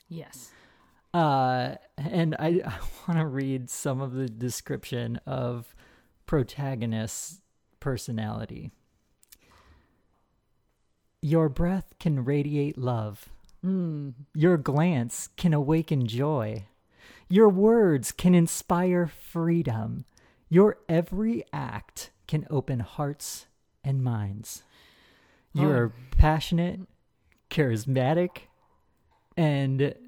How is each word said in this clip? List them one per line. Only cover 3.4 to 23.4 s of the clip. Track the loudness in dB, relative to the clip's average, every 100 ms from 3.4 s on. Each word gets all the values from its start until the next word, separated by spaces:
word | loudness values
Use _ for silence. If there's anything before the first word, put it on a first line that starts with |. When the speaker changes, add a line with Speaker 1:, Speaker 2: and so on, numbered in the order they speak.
| -2 -4 -6
Speaker 2:
some | -6 -4 -4
of | -4
the | -6 -6
description | -6 -6 -6 -8 -10 -6 -6 -6 -8 -6
of | -6 -4 -6 -12 -20 -20 _ _ _ -2
protagonist's | -2 -2 -4 -6 -4 -4 -4 -4 -8 -14 -18 _ _ _ _
personality. | -6 -6 -6 -6 -6 -6 -10 -12 -14 -16 _ _ _ _ _ -20 _ _ _ -20 _ _ _ _ _ _ _ _ _ _ _ _ _ _
Your | 0 2 2
breath | 0 0 0 -6 _
can | -2 0
radiate | 0 0 0 -2 -2 -4
love. | -4 -2 -4 -10 -18 -20 -20 -8
Speaker 1:
Mm. | -4 -2 -4 -6 -8 -12 -10
Speaker 2:
Your | 2 4 4
glance | 2 0 2 2 -2 -8 -14 -2
can | 0
awaken | 2 2 0 0 0 0
joy. | -2 -2 -2 -4 -6 -12 _ _ _ -20 -20 _
Your | 8 8
words | 8 4 6 6 4 0
can | 0 6
inspire | 6 4 -2 -2 0 2 0 -2
freedom. | -6 -10 -4 0 0 0 -4 -4 -8 -12 _ _ _ _
Your | 6 6 4 0
every | 0 0 -2 -2 -4 -6
act | -8 -8 -10 -14 -18 -18 _ -4
can | -4 -2
open | -4 -2 -4
hearts | -4 -4 -6 -6 -12 -14